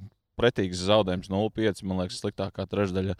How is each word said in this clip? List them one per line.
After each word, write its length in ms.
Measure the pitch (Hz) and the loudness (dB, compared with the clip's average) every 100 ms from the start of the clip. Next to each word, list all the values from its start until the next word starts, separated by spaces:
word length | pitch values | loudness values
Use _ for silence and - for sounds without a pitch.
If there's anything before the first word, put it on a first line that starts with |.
| 101 _ _ - | -10 _ _ 2
pretīgs 460 | 120 - 95 90 92 | 2 2 -2 0 4
zaudējums, 460 | 107 92 90 90 | 4 4 0 -2
nulle 160 | 95 110 | -2 -2
pieci, 380 | 110 110 90 98 | 0 -2 -2 -4
man 140 | 92 | -4
liekas, 180 | 90 - | -4 -4
sliktākā 460 | 104 - 98 - 95 | -6 -4 -6 -6 -4
trešdaļa, 480 | 98 101 92 95 - | 0 0 0 -2 -4